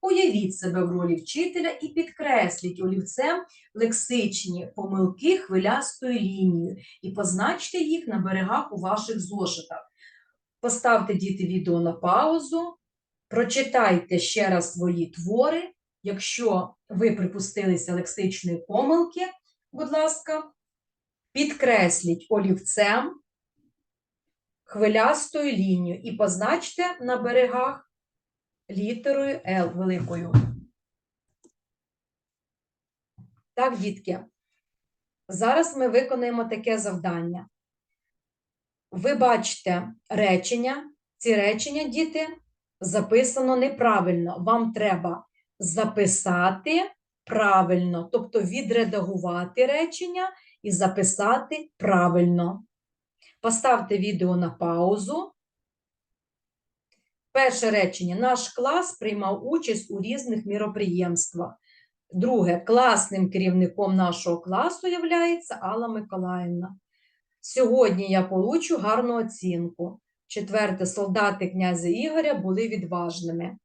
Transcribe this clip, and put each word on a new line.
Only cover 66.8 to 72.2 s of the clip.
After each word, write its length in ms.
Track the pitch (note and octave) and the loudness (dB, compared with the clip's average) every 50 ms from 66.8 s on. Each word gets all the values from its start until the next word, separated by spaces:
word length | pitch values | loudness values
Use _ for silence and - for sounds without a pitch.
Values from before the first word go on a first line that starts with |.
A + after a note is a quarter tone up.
| _ _ _ _ _ _ _ _ _ _ _ _ | _ _ _ _ _ _ _ _ _ _ _ _
Сьогодні 720 | _ - - B3+ C4 A3 A#3+ C4 B3 G#3 F#3 F3+ G3 G3 | _ -6 0 2 4 4 6 6 6 4 4 0 0 2
я 120 | F#3+ F#3 F3+ | 2 2 2
получу 540 | - F#3+ F#3 F#3+ A3+ D4 E4+ E4 E4+ E4+ - | 2 0 0 0 2 0 0 0 0 -2 0
гарну 380 | - G#3 A3 A3 A#3+ A#3+ A#3+ | 0 0 0 2 2 0 0
оцінку. 840 | A#3 A3 A3+ - - - F#3 F3 E3+ E3+ E3+ - - E3+ F3+ G3 - _ _ _ _ _ _ | -2 -4 -4 -8 -6 -4 -4 -2 -2 -4 -6 -6 -8 -10 -10 -10 -14 _ _ _ _ _ _
Четверте. 580 | - G#3+ F#3+ F#3+ G3 A3 G#3+ G3 F#3+ F#3+ F#3+ | -10 -8 -8 -2 0 0 0 0 -2 -2 -4
Солдати 640 | F#3 - G#3+ G3+ F#3+ F#3 G#3+ G#3 G3+ G3 - F#3+ F3+ | -4 -2 -4 -2 0 0 2 2 2 0 -2 -6 -6
князя 400 | F3+ F#3 F3+ F3+ F3+ E3+ E3+ F3 | -2 0 0 0 0 0 0 0
Ігоря 440 | E3+ A3+ C#4 D#4 D#4 D#4+ | 0 0 0 -2 0 0